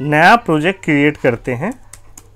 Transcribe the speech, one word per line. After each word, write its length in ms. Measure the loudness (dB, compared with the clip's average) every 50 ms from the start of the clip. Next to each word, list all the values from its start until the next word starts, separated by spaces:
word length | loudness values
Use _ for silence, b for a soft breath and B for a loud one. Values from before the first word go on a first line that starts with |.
नया 340 | -6 -2 0 2 4 4 4
प्रोजेक्ट 460 | 2 2 -2 -4 -2 -2 -4 -6 -6 -4
क्रिएट 320 | -2 0 2 2 0 0
करते 380 | -2 -2 -2 -2 -2 -4 -8 -8
हैं 180 | -8 -8 -10 -10 -12 -18 -20 -20 -20 -20 -20 -20 -20 -20 -20 -20